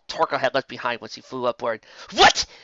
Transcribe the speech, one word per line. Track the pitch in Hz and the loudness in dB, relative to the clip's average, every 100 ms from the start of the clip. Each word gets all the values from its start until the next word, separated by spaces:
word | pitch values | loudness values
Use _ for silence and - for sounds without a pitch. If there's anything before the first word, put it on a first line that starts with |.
| - | -4
Torko | - 160 139 | -2 -2 0
had | 127 | 0
left | 135 - | 0 -4
behind | 123 123 117 | -6 -6 -6
when | 110 | -8
she | - | -14
flew | - 131 123 | -12 -4 -2
upward. | - 120 110 - - - | -2 -4 -4 -8 -20 -10
What? | 214 415 - - - | 4 6 6 -2 -8